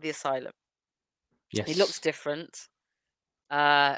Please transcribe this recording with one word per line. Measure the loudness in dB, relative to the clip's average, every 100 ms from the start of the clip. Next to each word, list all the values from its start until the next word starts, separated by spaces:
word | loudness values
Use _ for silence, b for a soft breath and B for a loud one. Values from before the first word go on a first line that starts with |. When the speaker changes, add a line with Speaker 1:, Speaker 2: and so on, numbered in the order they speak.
Speaker 1:
the | -10
asylum. | -6 -4 -6 -8 -18 _ _ _ _ _ _ _ _ _ -4 -2
He |
looks | 0 0 0
Speaker 2:
Yes. |
Speaker 1:
different. | -4 -4 -6 -6 -8 -18 -20 _ _ _ _ _ _ _ -4
Uh, | 2 4 6 4